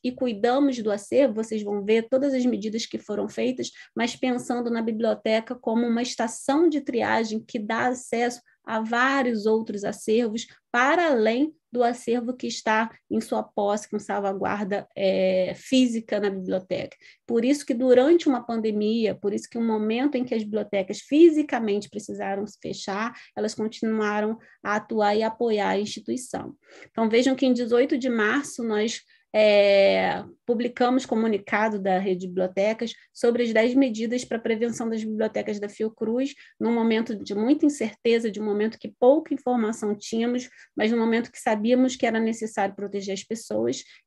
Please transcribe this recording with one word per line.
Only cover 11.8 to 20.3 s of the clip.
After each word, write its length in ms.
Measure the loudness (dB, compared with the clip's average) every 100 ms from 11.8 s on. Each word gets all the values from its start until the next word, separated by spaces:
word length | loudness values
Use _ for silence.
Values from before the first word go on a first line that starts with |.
acervo 520 | 0 0 -2 -2 -2
que 120 | -6 -8
está 440 | -6 0 0 0 -6 -6
em 100 | -4
sua 220 | -2 -4
posse, 480 | -4 -2 0 0 -4
com 80 | -8
salvaguarda, 880 | -4 -4 -2 -2 -2 -2 -4 -4 -6 -2
é, 560 | 0 2 2 2 0 -4
física 640 | 0 2 2 0 -4 -2
na 100 | -2
biblioteca. 640 | -4 -4 -4 -4 -6 -8 -14 -20 _ -4
Por 180 | 0
isso 220 | 2 0 -2
que 80 |
durante 540 | 0 4 6 6 4 4
uma 120 | 0
pandemia, 760 | -2 -4 -2 0 0 2 0
por 200 | -2 -4
isso 140 | -4 -6
que 80 | -4
um 80 | -2
momento 500 | 0 0 0 0 -2
em 80 |
que 100 | -2